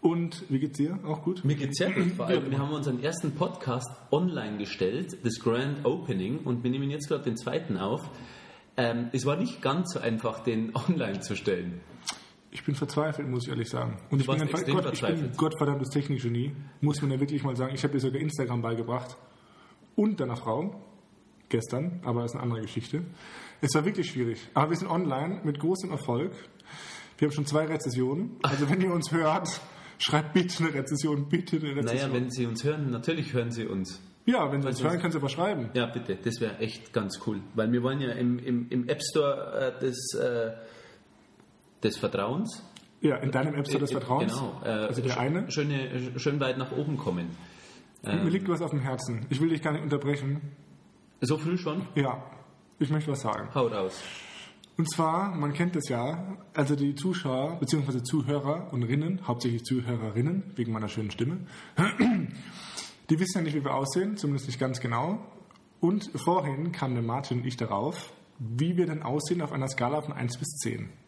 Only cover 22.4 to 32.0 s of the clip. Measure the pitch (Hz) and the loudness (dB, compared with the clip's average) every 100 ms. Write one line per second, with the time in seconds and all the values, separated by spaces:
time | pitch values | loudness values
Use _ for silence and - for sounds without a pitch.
22.4 | 120 113 110 - 120 151 175 - - - | -2 -2 -4 -6 -4 -4 -6 -10 -16 -16
23.4 | - - 143 156 160 208 165 131 117 113 | -16 -2 2 2 2 0 -2 0 -2 -2
24.4 | - - 151 170 185 170 175 131 156 190 | -2 2 2 2 0 0 2 0 0 -2
25.4 | 160 143 160 185 - 143 - 120 147 - | -2 0 2 0 0 -4 0 0 0 -6
26.4 | - - - - - - - - 151 147 | -18 -20 -18 -16 -14 -14 -16 0 2 2
27.4 | 143 147 156 156 147 120 127 143 233 - | 2 2 2 0 0 2 2 2 -2 0
28.4 | - 139 143 190 180 175 - 165 160 165 | 0 2 2 4 4 2 2 2 4 2
29.4 | - - - - - - - 147 156 190 | 0 -6 -10 -16 -18 -4 2 4 4 4
30.4 | 180 - 160 143 131 147 156 143 143 175 | 4 2 0 0 -2 0 2 0 2 0
31.4 | 180 165 151 139 117 123 | 2 -2 0 0 0 0